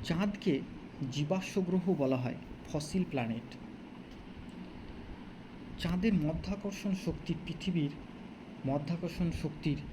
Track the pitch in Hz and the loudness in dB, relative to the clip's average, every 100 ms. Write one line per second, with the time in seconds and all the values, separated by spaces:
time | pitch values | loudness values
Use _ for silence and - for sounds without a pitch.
0 | - 165 208 - 190 131 - - - - | 2 2 2 2 2 2 0 -10 -10 -4
1 | 131 139 147 190 - 202 180 185 180 160 | -2 0 2 2 2 2 4 4 4 4
2 | 135 131 127 - - - - 151 - 190 | 6 4 2 -2 -8 -10 -2 -2 2 2
3 | 180 135 117 113 - - - - - - | 2 2 2 0 -4 -10 -12 -12 -12 -12
4 | - - - - - - - - - - | -12 -12 -12 -10 -10 -10 -10 -10 -10 -10
5 | - - - - - - - - 170 180 | -10 -10 -10 -12 -12 -12 -10 -4 0 4
6 | 226 190 151 165 180 202 202 196 208 185 | 6 6 4 2 -2 -2 -2 -2 0 2
7 | 170 160 - 165 - - 196 170 143 - | 0 -2 -2 -2 -2 -2 2 4 2 0
8 | - - - - - - 131 143 151 170 | -10 -12 -12 -12 -12 -4 0 2 2 -2
9 | 180 - 175 - 151 156 156 147 - | -2 2 2 2 -2 0 2 2 -2